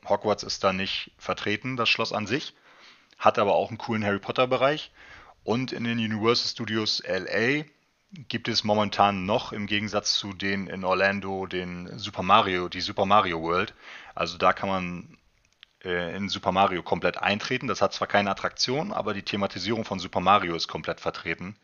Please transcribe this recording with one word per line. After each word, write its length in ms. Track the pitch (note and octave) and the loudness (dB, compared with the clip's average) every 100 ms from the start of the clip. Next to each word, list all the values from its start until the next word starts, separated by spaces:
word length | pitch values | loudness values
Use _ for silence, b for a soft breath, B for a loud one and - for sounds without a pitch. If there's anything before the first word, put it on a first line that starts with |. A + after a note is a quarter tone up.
| - | -2
Hogwarts 360 | G3+ G#3+ G3+ | 0 2 -2
ist 200 | G2+ - | -2 -2
da 80 | G2+ | 0
nicht 400 | F#2 G2 - - - | 0 -2 -4 -8 -10
vertreten, 580 | - F#2 - G#2 B2+ C3 | -6 -4 -2 -2 -4 -2
das 140 | A2 | 0
Schloss 240 | - A2+ | 2 0
an 140 | G#2+ G2+ | -2 -2
sich, 260 | C3 - b b b b b b - | -2 -4 b b b b b b 0
hat 200 | A2 A2+ | 2 4
aber 180 | G#2 E2 | 4 4
auch 140 | G2 | 2
einen 80 | A2+ | -4
coolen 260 | - A2 | -4 -2
Harry 160 | G#2 G2+ | 0 0
Potter 280 | - A#2+ B2+ | 0 0 2
Bereich. 440 | B2+ C3 D3+ - B B B B B | 4 2 2 -4 B B B B B
Und 300 | - A#2 B2+ | -2 0 0
in 100 | - | -4
den 160 | A#2 A#2 | -2 0
Universal 480 | A2 A2 A2 A#2+ - | 0 2 4 2 0
Studios 540 | - A2 A2 G#2+ - | -4 -4 -2 -2 -2
L 260 | - F#2 F#2 | -2 -4 -2
A 380 | G2 A2+ D3 D3+ _ _ _ _ F3+ A#2 | 0 2 0 -4 _ _ _ _ -16 -8
gibt 180 | A#2 - | -4 -2
es 160 | A2 | 0
momentan 600 | G#2+ G#2+ G2+ - G2+ G2 F#2 | 2 2 2 4 4 4 0
noch, 260 | A#2+ - | 0 -2
im 140 | A2 G#2 | -6 -4
Gegensatz 480 | G#2 G#2 G2+ - | -2 -2 -2 -2
zu 200 | - G2+ | -2 -4
den 340 | F#2+ G2 G2 F#2 | -4 -2 -2 -4
in 160 | F#2 | -4
Orlando, 640 | F#2 F#2 G2 G2 F#2+ F#2+ F#2+ | 0 4 4 2 -4 -6 -4
den 420 | F#2 F2+ F2 F2+ - | -6 -6 -8 -10 -10
Super 260 | G2+ G2+ | -8 -4
Mario, 460 | F#2 G#2 G2+ F2+ F2 | 6 6 6 0 -2
die 100 | F#2 | -4
Super 260 | F2+ G2+ G2 | -4 0 6
Mario 360 | G#2 F#2+ E2+ | 6 6 0
World. 320 | E2 F2 G#2+ B B B B - | 0 0 0 B B B B -6
Also 220 | E2+ E2+ | -6 2
da 160 | F#2 | 2
kann 160 | F#2+ G2 | 4 0
man, 480 | F#2+ F2+ F2 - - _ _ _ _ - _ | -2 -4 -8 -12 -20 _ _ _ _ -20 _
äh, 320 | F#2+ F2 F2 F#2+ | -4 -2 -2 -4
in 140 | G2 | -4
Super 220 | G2 G2+ | -2 0
Mario 320 | F#2 G2 F2+ | 4 4 2
komplett 340 | - F2+ F2+ - | -2 0 0 0
eintreten. 500 | F#2 G2+ - C3 C3+ | 0 -2 -2 -4 -2
Das 140 | G2 | 0
hat 100 | G2 | 0
zwar 160 | - G2 | 0 0
keine 220 | G2+ G2+ | 2 2
Attraktion, 640 | G2 - - - C3+ G3+ | 0 -4 -2 -2 -2 -2
aber 200 | - G2+ | -4 -4
die 100 | G2 | -4
Thematisierung 600 | - G#2 G2 G2+ F#2 A2+ | -4 -2 -2 -2 -2 -2
von 160 | G#2+ F#2+ | -2 -6
Super 200 | F2 F#2+ | -4 0
Mario 360 | F#2 G2+ F2 E2 | 4 4 4 -2
ist 120 | - | -4
komplett 320 | E2+ D#2+ E2 | -6 -6 -4
vertreten. 560 | - - E2+ E2 F2+ G#2+ | -6 -6 -6 -6 -8 -14